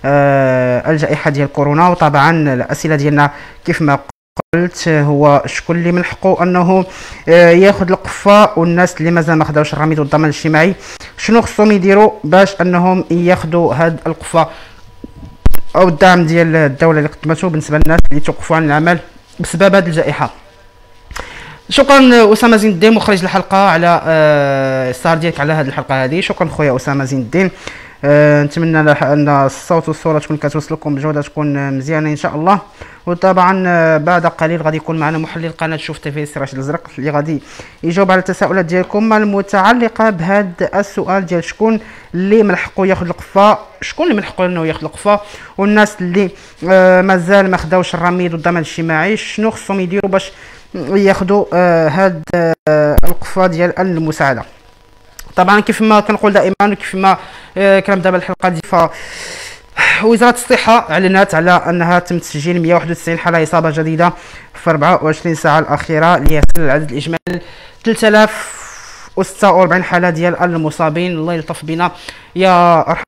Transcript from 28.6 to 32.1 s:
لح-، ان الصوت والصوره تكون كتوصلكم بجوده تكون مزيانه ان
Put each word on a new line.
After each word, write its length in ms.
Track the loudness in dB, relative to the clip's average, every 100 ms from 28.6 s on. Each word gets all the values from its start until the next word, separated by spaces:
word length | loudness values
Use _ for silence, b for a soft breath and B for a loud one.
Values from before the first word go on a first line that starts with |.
| 0 2 2
لح-، 100 | 2
ان 260 | 0 0 2
الصوت 580 | 2 0 -4 -4 -4 -2
والصوره 320 | -6 -4 -4
تكون 180 | -4 -6
كتوصلكم 580 | -4 -6 -8 -8 -6 -6
بجوده 260 | -4 -6
تكون 560 | -6 -6 -4 -4 -4 -6
مزيانه 320 | -4 -4
ان 60 | -4